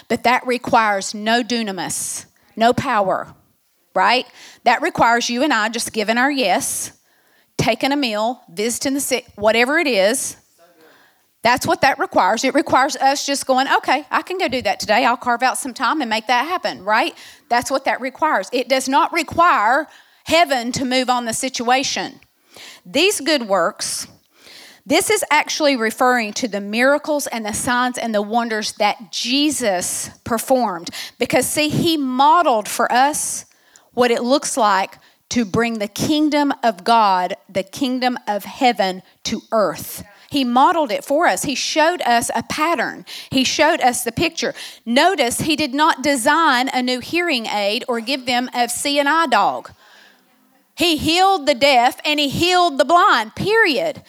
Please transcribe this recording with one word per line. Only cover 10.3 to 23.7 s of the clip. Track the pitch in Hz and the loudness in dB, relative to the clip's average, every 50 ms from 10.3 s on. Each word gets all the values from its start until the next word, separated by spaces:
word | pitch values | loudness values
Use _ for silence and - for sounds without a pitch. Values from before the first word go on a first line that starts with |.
| - - _ _ _ _ _ _ _ _ - - _ _ _ _ _ _ _ _ _ _ - | -10 -14 _ _ _ _ _ _ _ _ -20 -20 _ _ _ _ _ _ _ _ _ _ 0
That's | 226 247 277 - | 0 0 0 0
what | 320 339 - | -2 0 2
that | 294 269 - | 2 2 2
requires. | - 370 - - 262 190 185 220 233 - | 0 -2 0 2 2 2 2 2 2 0
It | 262 - | 0 2
requires | 294 - - 302 254 269 277 254 | 0 2 2 2 2 2 2 0
us | 240 254 269 285 277 - | 0 2 2 2 0 -2
just | - 277 262 - | -4 -4 -2 0
going, | - 254 254 269 | 0 2 2 2
"Okay, | - 339 - - 349 262 294 285 - | 2 2 2 2 2 0 0 -2 -2
I | - 269 | -4 -4
can | 320 - 359 | -2 -4 -4
go | 381 370 | -4 -4
do | 285 262 254 | -2 -2 -2
that | 196 196 - - | -2 -2 -2 -2
today. | - 202 208 240 269 | 0 0 2 4 4
I'll | 233 247 | 2 0
carve | 247 - 247 240 233 | 0 0 -2 0 2
out | 254 254 - | 0 0 0
some | - - 262 220 | -2 -6 -8 -6
time | - 247 233 285 311 | -4 -2 -2 0 -2
and | 254 | -2
make | 220 214 226 220 | -2 -4 -2 0
that | - 247 240 269 | 0 0 0 0
happen," | 330 370 339 - 190 147 180 185 | -2 -4 -4 -4 -6 -6 -6 -2
right? | 202 214 233 - - - - - - - - _ - | 0 2 2 0 0 -4 -10 -18 -20 -20 -16 _ -2
That's | 233 240 247 - | -2 -2 0 0
what | 269 262 - | -2 -2 0
that | 262 220 - | -2 -2 -2
requires. | 247 262 254 - 320 311 277 208 180 - | -4 -8 -6 -2 0 0 0 0 -2 -2
It | 247 269 247 - | -4 -4 -2 0
does | 262 262 - | -2 -2 0
not | 269 269 302 339 - | 0 2 2 2 0
require | - 339 302 - - 339 339 349 285 233 202 226 262 302 302 - - - - _ _ _ - | 0 -4 -6 -2 0 2 4 4 4 4 4 2 2 0 0 -4 -10 -20 -20 _ _ _ -4
heaven | - 302 330 349 269 269 240 226 247 - | 0 2 2 4 2 0 -2 -2 -4 -4
to | - 277 | -4 -2
move | 247 254 262 254 240 | 0 0 0 2 0
on | 247 240 240 | 0 0 -2
the | 226 220 | -4 -4
situation. | - 262 262 262 - 233 233 254 269 269 - - 208 175 104 - - _ _ _ _ _ _ - - - - - - - | -4 -4 -4 -4 -2 0 0 0 2 0 -2 -4 -6 -6 -8 -10 -16 _ _ _ _ _ _ -20 -20 -20 -20 -20 -20 -10
These | 180 180 277 359 403 415 - | -4 0 2 2 2 0 0
good | 277 285 311 254 233 | -2 -2 -2 -2 0
works, | 190 196 180 165 208 | 0 0 0 0 0